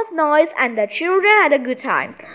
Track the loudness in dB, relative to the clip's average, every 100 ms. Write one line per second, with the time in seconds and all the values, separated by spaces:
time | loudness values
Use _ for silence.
0 | -4 -2 0 2 2 0 -4 -2 -4 -4
1 | -2 0 4 4 4 2 -2 -6 -2 -4
2 | -4 -12 -20